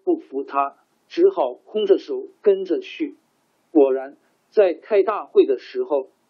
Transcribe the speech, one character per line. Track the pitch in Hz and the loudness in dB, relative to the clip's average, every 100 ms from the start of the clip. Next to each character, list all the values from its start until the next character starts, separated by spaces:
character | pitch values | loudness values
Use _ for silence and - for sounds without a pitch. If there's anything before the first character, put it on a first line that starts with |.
不 | - 165 | -4 -4
服 | - 135 | -4 -12
他， | 139 139 139 - _ _ _ | -8 -4 -4 -6 _ _ _
只 | - 190 | 0 0
好 | 190 135 123 | 2 -4 -6
空 | _ 214 202 | _ -4 2
着 | 170 | 2
手 | - 131 - _ | 0 -12 -12 _
跟 | - 196 185 | 0 0 0
着 | 151 | -6
去。 | - - 147 - _ _ _ _ _ | -6 -10 -10 -10 _ _ _ _ _
果 | 156 135 | 4 4
然， | 131 135 - _ _ _ | 2 -6 -18 _ _ _
在 | - 190 165 | 2 2 0
开 | - 208 | -2 0
大 | 196 202 143 | 0 -2 -2
会 | 143 131 | 2 2
的 | 127 | 0
时 | - 127 | -6 -8
候， | 127 143 131 _ _ | -4 -4 -6 _ _